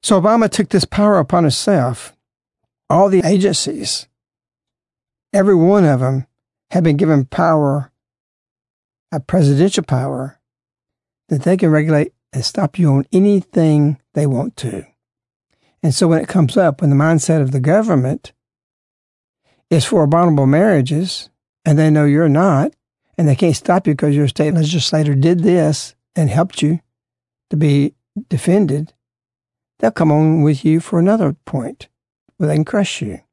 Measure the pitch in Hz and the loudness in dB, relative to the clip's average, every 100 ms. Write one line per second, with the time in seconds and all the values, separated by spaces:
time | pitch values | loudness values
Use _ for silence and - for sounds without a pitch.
0 | - 196 185 233 220 - 202 190 - - | 0 0 2 2 0 -2 -2 -2 -2 0
1 | 208 196 139 175 160 - - 190 123 120 | 2 2 0 0 0 -2 0 0 -2 -6
2 | - _ _ _ _ _ _ _ _ 165 | -14 _ _ _ _ _ _ _ _ 0
3 | 196 190 160 196 190 - - - 101 - | 2 2 2 0 0 -2 -6 -8 -8 -10
4 | - _ _ _ _ _ _ _ _ _ | -12 _ _ _ _ _ _ _ _ _
5 | _ _ _ 202 196 185 165 202 170 135 | _ _ _ 0 2 4 4 4 4 2
6 | 127 131 131 _ _ _ _ 185 165 147 | 0 -4 -8 _ _ _ _ -2 0 2
7 | 160 151 135 - 170 160 143 143 135 _ | 2 2 0 -2 0 2 0 -2 -6 _
8 | _ _ _ _ _ _ _ _ _ _ | _ _ _ _ _ _ _ _ _ _
9 | _ 160 - 185 143 139 185 202 160 131 | _ -10 -2 0 2 4 2 0 -4 -4
10 | 135 135 135 _ _ _ _ _ _ _ | -4 -8 -10 _ _ _ _ _ _ _
11 | _ _ _ 147 135 185 180 156 156 151 | _ _ _ -4 0 0 2 0 2 0
12 | 151 _ _ 135 - - 190 - 165 135 | -2 _ _ -8 -6 -4 -6 0 0 0
13 | 139 185 202 202 - - 160 151 147 147 | 0 0 2 0 0 0 2 2 0 -2
14 | _ - 147 123 - - 123 98 - _ | _ -4 -2 -2 -6 -8 -10 -10 -14 _
15 | _ _ _ _ _ _ _ _ 165 131 | _ _ _ _ _ _ _ _ -4 0
16 | 175 160 - 185 147 - 175 139 156 139 | 2 0 0 0 0 2 0 0 0 2
17 | 156 165 - 160 135 135 127 185 220 156 | 2 0 0 0 0 -2 0 0 2 0
18 | 127 - - _ _ _ _ _ _ _ | -2 -6 -10 _ _ _ _ _ _ _
19 | _ _ _ _ _ _ _ 160 - 202 | _ _ _ _ _ _ _ -2 0 0
20 | 151 165 175 147 135 147 208 175 127 151 | 2 2 2 2 2 2 2 2 0 -2
21 | 185 - - _ _ _ - 147 156 151 | -4 -8 -14 _ _ _ 0 2 4 2
22 | 147 143 165 143 190 139 165 _ _ _ | 2 2 2 2 2 0 -2 _ _ _
23 | _ - 160 131 180 151 - 180 190 147 | _ -2 0 2 0 -2 0 -2 0 -2
24 | 151 143 143 - 151 165 151 170 - 156 | 0 0 0 -2 -2 0 -2 -2 -2 -2
25 | 147 139 151 180 180 175 156 147 - _ | 0 0 2 2 0 2 0 -2 -8 _
26 | _ - 151 107 180 - 151 165 _ _ | _ -4 -2 0 -2 -2 -2 -2 _ _
27 | _ _ _ _ _ 156 151 139 143 _ | _ _ _ _ _ -2 0 2 0 _
28 | _ - - 139 - 190 190 143 156 _ | _ -16 -8 -6 0 0 0 -2 -8 _
29 | _ _ _ _ _ _ _ _ 226 - | _ _ _ _ _ _ _ _ -6 0
30 | 160 151 156 160 151 143 160 160 - 170 | 0 2 2 2 0 0 0 -2 -2 -2
31 | 175 226 165 156 - 151 120 - - _ | 0 0 -2 -6 -10 -8 -8 -14 -20 _
32 | _ _ _ _ 160 151 156 214 196 - | _ _ _ _ -2 -2 -2 -2 -4 -6
33 | 107 92 _ | -10 -12 _